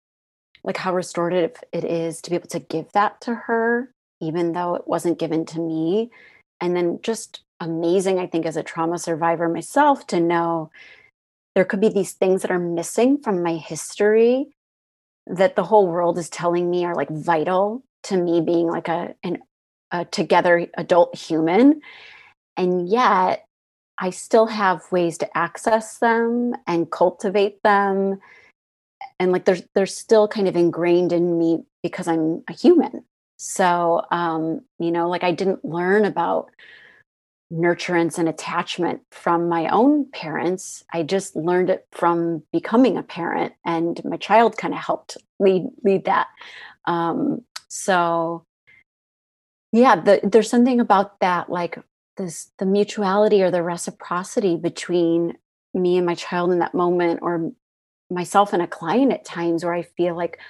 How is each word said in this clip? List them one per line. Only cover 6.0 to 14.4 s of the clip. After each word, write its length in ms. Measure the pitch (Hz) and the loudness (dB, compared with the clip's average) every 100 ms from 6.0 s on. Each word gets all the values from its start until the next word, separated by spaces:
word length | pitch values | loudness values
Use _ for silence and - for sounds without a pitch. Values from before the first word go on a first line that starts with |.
| 233 - - _ _ - | -4 -10 -20 _ _ -8
And 160 | 175 175 | -2 0
then 240 | 175 - | -2 -4
just 400 | - 220 - - _ - | -6 -8 -8 -20 _ -12
amazing, 640 | 165 165 170 190 190 185 | -8 -2 0 2 2 -2
I 80 | 180 | -2
think, 180 | 165 160 | -4 -2
as 100 | 156 | -4
a 60 | |
trauma 340 | 151 - 165 170 | -8 -4 -4 -2
survivor 500 | 175 160 170 165 170 | -4 -2 0 0 -2
myself, 580 | 165 165 285 294 277 - | -4 -2 2 4 2 0
to 120 | 185 | 0
know 500 | 170 170 170 165 156 - - - _ _ _ _ _ 196 | 2 2 0 -2 -6 -14 -20 -20 _ _ _ _ _ -2
there 80 | |
could 160 | 185 196 | 0 2
be 80 | 214 | 2
these 240 | 190 180 | 2 -4
things 300 | - 185 190 | -2 0 2
that 100 | - | 0
are 80 | 180 | -2
missing 580 | 175 170 165 - 247 285 | -2 -4 -4 0 2 2
from 240 | 240 185 | 0 -2
my 140 | 170 165 | -2 -4
history 1000 | - 156 - - 208 220 233 262 | -8 -12 -10 0 2 4 4 2